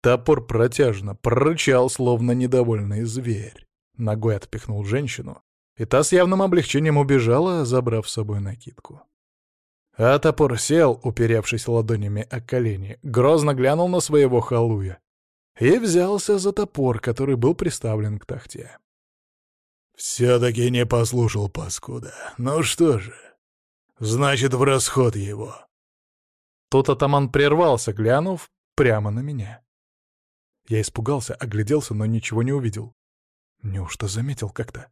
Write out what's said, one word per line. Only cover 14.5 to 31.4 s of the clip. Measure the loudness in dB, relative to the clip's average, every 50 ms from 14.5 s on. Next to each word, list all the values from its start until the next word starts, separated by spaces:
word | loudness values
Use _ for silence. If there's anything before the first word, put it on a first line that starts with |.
| 0 0 2 0 0 -2 -4 -8 -10 -12 _ _ _ _ _ _ _ _ _ _ _ 0
и | 4 4 4
взялся | 4 2 2 2 2 2 2 0 -2 0 0 0 0
за | 0 -2 -2
топор, | -2 -4 -4 _ -2 0 0 0 -2
который | -4 -4 -4 -2 -2 -2 0
был | 2 2 0 0
приставлен | 0 -2 -4 -4 -4 -6 -4 -4 -2 -4 -4 -6 -8
к | -10
тахте. | -12 -12 -12 -12 -16 -18 -18 -18 -18 -20 -20 _ _ _ _ _ _ _ _ _ _ _ _ _ _ _ _ _ _ _ _ _ _ _
«Все-таки | -12 -10 -10 -2 0 2 4 4 4 4 0 0 0 0 0
не | 2 0 0
послушал, | 2 2 0 0 0 0 0 0 0 0 -2 -4 -4
паскуда. | _ -10 -10 -10 -10 -12 -12 -12 -12 -12 -12 -14 -16 -16 -18 -16 -10
Ну | -8 -4 -2 -2 -2 -2
что | -2 0 2 4 4 4
же, | 0 -2 -8 -16 -20 -20 -20 _ _ _ _ _ _ _ _ _ _ _ _ _ _
значит, | -4 -2 0 0 2 2 2 2 0 0 2
в | 2 2
расход | 4 4 2 0 0 0 2 2 2 2
его». | -2 -8 -8 -8 -10 -12 -12 -14 -18 -20 _ _ _ _ _ _ _ _ _ _ _ _ _ _ _ _ _ _ _ _ _
Тот | 2 2 4
атаман | 4 2 0 2 2 2 2 0 0
прервался, | 2 2 2 4 4 4 4 4 2 0 -2 -6
глянув | -4 -2 2 2 2 2 0 -2 -6 -8 -10 _ _ _ _ _ _
прямо | 2 2 4 4 2 0 -4
на | -4 -4
меня. | -6 -6 -8 -8 -10 -10 -14 -20 _ _ _ _ _ _ _ _ _ _ _ _ _ _ _ _ _ _ _ _ _ _
Я | -2 -2
испугался, | -2 -2 -4 -6 -4 -2 -2 -4 -4 -8 -10
огляделся, | -10